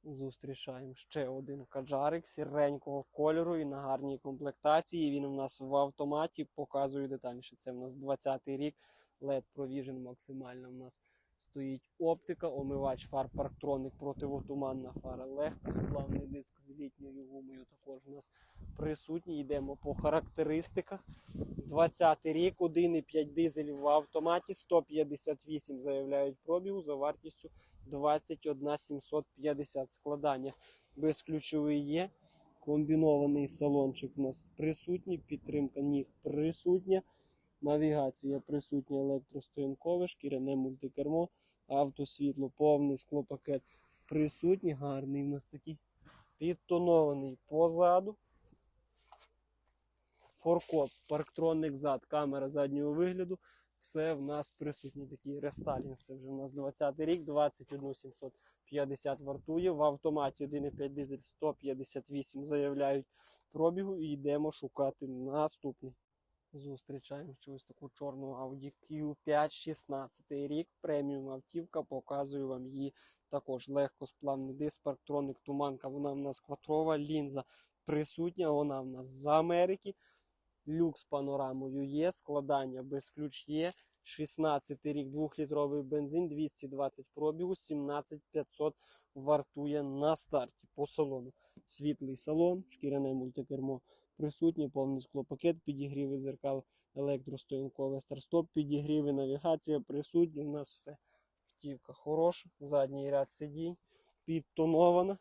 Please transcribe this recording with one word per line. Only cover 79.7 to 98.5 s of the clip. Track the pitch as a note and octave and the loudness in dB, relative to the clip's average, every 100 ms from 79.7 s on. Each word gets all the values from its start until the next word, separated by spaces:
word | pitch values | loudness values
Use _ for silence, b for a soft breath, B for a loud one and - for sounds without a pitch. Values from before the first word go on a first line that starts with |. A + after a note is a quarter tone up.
| F#3+ G3 - b b b _ _ _ - | 2 -6 -14 b b b _ _ _ -4
Люк | D#3+ E3+ C#3+ | 2 2 2
з | |
панорамою | - C#3+ C#3 C#3 C3+ C3 C3+ C#3 | -4 -4 -2 -2 -2 -2 -4 -4
є, | C#3 D3 E3+ | -2 2 0
складання | - - D3 C#3 C#3 C3+ C3 | 0 -2 -2 2 2 2 -6
без | C3 C#3 - | -6 -6 -6
ключ | - D3+ - - | -8 -8 -8 -4
є. | D3+ E3+ - b _ | -2 -2 -4 b _
Шістнадцятий | - - D3+ - D#3+ C#3+ - C#3 D3+ | -18 -8 -8 0 2 2 -2 -6 -2
рік, | C#3+ C3+ | -2 -4
двохлітровий | C#3+ D#3 - C#3+ D3 C#3+ D3 | -2 -4 -2 -2 0 0 0
бензин, | C3+ D3 C#3+ D#3+ F3 | -2 -2 0 0 0
двісті | D3 D3+ - C#3 | -2 -4 -4 -10
двадцять | C3+ C#3 - C3+ | -4 -4 -4 -18
пробігу, | - D3+ D#3+ F3+ F#3 | -2 -2 0 -2 -4
сімнадцять | - D3 C#3+ C#3+ C#3 D3+ _ | -2 -4 -2 -4 -6 -14 _
п'ятсот | D#3 C#3 - D#3 - b b b - | -4 -4 0 -2 -2 b b b -6
вартує | C3+ D3+ C#3+ - D3 D3 | 4 4 4 -6 -2 0
на | C#3 C3+ D3 D#3+ | -2 2 2 2
старті. | - C#3+ A#2+ _ - - | 2 0 0 _ -20 -6
По | C#3+ | -4
салону | - D3 C3 B2 _ B B - | 0 0 0 -8 _ B B -16
світлий | - C#3+ D3 C3+ C3 | -4 -2 -2 -4 -6
салон, | - D#3 F3 F#3 F#3 | 0 4 6 4 -4
шкіряне | - C#3+ C#3 C3+ | -6 0 2 2
мультикермо | C3 B2+ B2+ B2+ C#3 C3+ C3 b b b _ | 0 -4 -6 -6 -4 -2 -4 b b b _
присутнє, | D3+ - E3 D#3+ D3 | -4 2 2 4 -2
повний | C#3 C3+ C3+ | 0 0 -2
склопакет, | - C#3 B2+ C3+ E3+ E3 | -4 -8 -6 0 0 0
підігріви | - C#3 C#3 C#3 C#3 C3+ | -4 -6 -4 -2 -2 -2
зеркал, | C3+ C3+ C#3 C3+ - _ _ C#3 | -4 -4 -2 -4 -6 _ _ -4
електростоянкове | C#3+ C#3 C3+ C#3+ - C3+ C3+ - C3+ C3+ | -2 -2 -4 -12 -6 -6 -6 -4 -2 -2
старт-стоп, | - C3+ - E3+ E3 | -6 -12 0 0 2